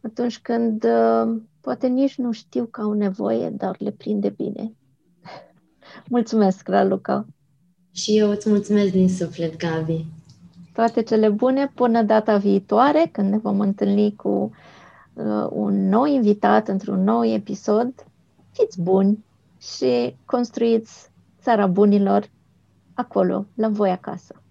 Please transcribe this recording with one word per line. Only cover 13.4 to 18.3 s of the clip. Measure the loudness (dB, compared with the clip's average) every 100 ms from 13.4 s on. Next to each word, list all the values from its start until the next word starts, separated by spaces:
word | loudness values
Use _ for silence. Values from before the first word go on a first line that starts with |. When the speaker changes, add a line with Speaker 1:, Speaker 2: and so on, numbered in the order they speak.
| -2 -2
Speaker 1:
întâlni | -2 0 0 2 0 -2
cu, | -4 -2 -4 -8 -20 -20 -20 -20 _
uh, | -8 -4 -4 -4
un | -4 -2 0 2
nou | 2
invitat | 2 2 2 2 4 2 2
într-un | -6 -4 -2
nou | 0 2
episod. | 0 -2 -4 -8 -2 0 0 -6 -20 _ _